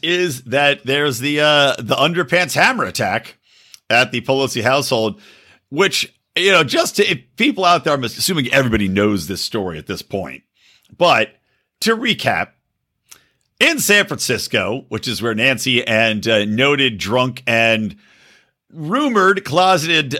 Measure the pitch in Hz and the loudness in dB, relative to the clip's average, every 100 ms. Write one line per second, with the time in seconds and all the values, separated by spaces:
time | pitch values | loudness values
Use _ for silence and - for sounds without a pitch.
0 | 160 180 180 127 120 131 143 143 120 143 | -4 -2 -2 -4 -4 0 2 0 -2 0
1 | 147 113 139 147 151 147 139 - 117 135 | 0 -2 -2 0 4 4 4 0 -2 0
2 | 151 170 160 175 170 151 196 247 107 - | 0 0 0 0 0 2 2 0 -4 -4
3 | 104 107 - - _ _ _ - - 117 | -2 -4 -6 -20 _ _ _ -14 0 2
4 | 123 123 - 135 131 120 113 135 131 120 | 2 -2 -2 0 0 0 0 0 0 0
5 | 110 101 - - _ _ _ 143 190 - | -2 -4 -14 -20 _ _ _ 0 0 0
6 | - _ _ - 185 180 147 339 339 - | -6 _ _ -2 4 4 4 0 0 0
7 | 196 175 - - 247 208 180 175 160 143 | 0 -2 -6 -4 -2 2 2 2 2 -2
8 | 127 - 143 170 123 135 127 110 98 95 | -2 -4 -4 -2 0 2 2 2 0 2
9 | 104 101 78 92 - 113 92 80 - 92 | 2 0 -4 -8 -6 -6 -6 -8 -8 -10
10 | - 98 78 64 _ _ _ _ _ - | -8 -8 -8 -12 _ _ _ _ _ 0
11 | 175 123 110 _ _ _ _ - 214 226 | 2 4 0 _ _ _ _ -6 -2 -2
12 | 233 143 135 90 87 _ _ _ _ _ | -2 -2 0 -2 -4 _ _ _ _ _
13 | _ - _ _ _ - 277 311 - 208 | _ -20 _ _ _ -2 0 0 2 2
14 | 196 135 - 120 - 113 95 127 - 110 | 2 -4 -4 -4 -2 -2 -2 -4 -6 -8
15 | 127 110 117 110 123 123 135 120 117 110 | -6 -4 -2 0 0 0 0 -2 0 0
16 | 113 107 107 110 104 107 135 143 135 104 | 0 0 0 0 0 0 0 2 0 -2
17 | 92 123 127 123 - 113 113 113 107 - | -2 -2 -2 -4 -2 2 2 0 -2 -8
18 | _ _ _ _ _ _ _ 160 151 240 | _ _ _ _ _ _ _ -12 -6 -2
19 | 294 214 185 196 196 156 185 185 160 165 | 0 2 2 2 0 2 4 2 2 0
20 | 139 139 | 0 -4